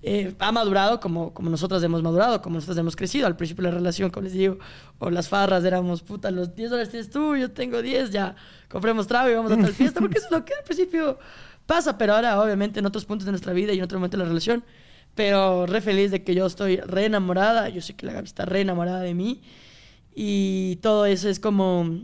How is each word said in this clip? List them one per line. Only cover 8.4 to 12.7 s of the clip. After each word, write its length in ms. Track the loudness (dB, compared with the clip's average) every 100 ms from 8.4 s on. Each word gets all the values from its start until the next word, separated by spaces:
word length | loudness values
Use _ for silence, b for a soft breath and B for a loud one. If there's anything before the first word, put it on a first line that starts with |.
| B B B
compremos 380 | -4 0 0 0
trago 240 | 2 4
y 40 |
vamos 180 | 2 2
a 40 | 4
tal 160 | 4
fiesta", 280 | 4 2 2
porque 180 | 2 0
eso 80 | 0
es 60 |
lo 120 | -2
que 80 | -2
al 120 | -8
principio 540 | -6 -2 0 0 -2 -4 B B B B
pasa, 320 | -2 0 0 0
pero 180 | 2
ahora, 260 | 4 4 2
obviamente, 400 | 2 2 0